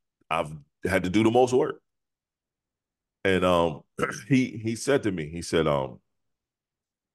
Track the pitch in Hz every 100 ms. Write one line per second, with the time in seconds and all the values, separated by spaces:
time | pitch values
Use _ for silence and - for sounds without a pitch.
0 | _ _ - 80 78 78 - _ - 92
1 | 90 101 110 123 123 127 151 - _ _
2 | _ _ _ _ _ _ _ _ _ _
3 | _ _ 98 92 92 87 85 73 _ -
4 | 127 127 117 131 123 117 110 117 - 139
5 | 104 90 76 85 - 87 78 71 65 -
6 | _ _ _ _ _ _ _ _ _ _
7 | _